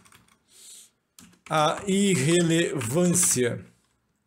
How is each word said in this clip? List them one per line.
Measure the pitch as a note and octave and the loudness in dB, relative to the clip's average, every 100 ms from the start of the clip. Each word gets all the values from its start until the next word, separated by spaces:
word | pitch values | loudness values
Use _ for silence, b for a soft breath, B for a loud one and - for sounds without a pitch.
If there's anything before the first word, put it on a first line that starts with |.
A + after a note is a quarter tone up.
| - - _ _ _ B B B B _ _ _ - _ - | -20 -20 _ _ _ B B B B _ _ _ -20 _ -4
a | D#3 D3+ - G3+ | 0 0 -2 -2
irrelevância | G3 G3+ D#3 C#3+ F3 E3 E3 E3+ D3 A2 D#3 F3+ F3 - B2 A#2+ - - _ _ _ _ _ | 0 2 2 2 2 2 0 -2 -4 -4 0 2 2 0 0 -2 -4 -14 _ _ _ _ _